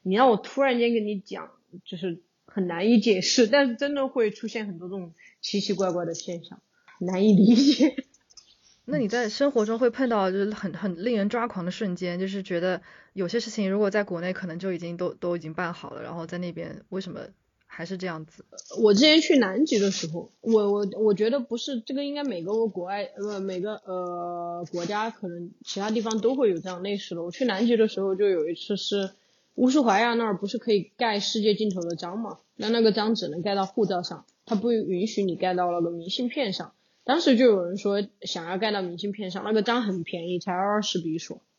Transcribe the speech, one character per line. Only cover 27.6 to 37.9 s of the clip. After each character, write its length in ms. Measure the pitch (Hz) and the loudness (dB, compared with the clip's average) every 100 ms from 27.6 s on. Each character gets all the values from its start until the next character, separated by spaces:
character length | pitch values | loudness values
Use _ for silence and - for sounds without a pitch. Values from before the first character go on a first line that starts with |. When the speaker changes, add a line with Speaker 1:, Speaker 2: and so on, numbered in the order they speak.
| 233 | 2
Speaker 1:
极 120 | 233 | 4
的 100 | 220 | 2
时 140 | 190 | 2
候 120 | 196 | -2
就 140 | 190 202 | 2 2
有 220 | 180 156 | 2 0
一 60 | 165 | -4
次 200 | - 202 | -6 -6
是 360 | - 202 190 - _ _ _ - | -2 -2 -2 -8 _ _ _ 0
乌 140 | 254 | 4
苏 160 | 285 233 | 4 4
怀 160 | 196 | 4
亚 120 | 233 233 | 4 2
那 100 | 226 | 0
儿 120 | 202 | -2
不 100 | 202 | -4
是 100 | 233 | -6
可 160 | - | 0
以 180 | 208 - - | 0 0 -4
盖 240 | 233 202 | -2 -2
世 180 | 202 220 | -2 0
界 160 | 208 202 | 2 2
尽 140 | 214 | 0
头 100 | 185 | -2
的 160 | 170 165 | -4 -6
章 240 | 175 196 | -8 -8
嘛， 200 | 220 - _ - | -8 -10 _ -6
那 100 | 208 | -2
那 140 | 233 | 4
个 100 | 226 | 4
章 240 | 214 214 226 | 4 0 0
只 140 | 175 | -2
能 120 | 156 | -4
盖 140 | 202 196 | -2 -2
到 100 | 190 | -2
护 200 | - 202 | 0 0
照 180 | 180 | 0
上， 220 | 180 156 - _ - | -4 -12 -18 _ -4
它 80 | 214 | -2
不 180 | 226 | 2
允 340 | 233 208 180 220 | 0 0 -2 -2
许 160 | - | 0
你 140 | 196 165 | -2 0
盖 160 | 185 | 0
到 180 | 180 180 | 0 0
那 80 | 175 | 0
个 120 | 170 | -2
明 180 | 170 170 | -4 -6
信 180 | - 247 | -4 -4
片 240 | 294 233 | -2 -4
上。 220 | 185 160 _ _ _ - | -4 -10 _ _ _ -2
当 160 | 294 | 2
时 160 | 320 233 | 4 6
就 80 | 254 | 6
有 180 | 202 | 6
人 140 | 175 196 | 2 -4
说 280 | 208 | -2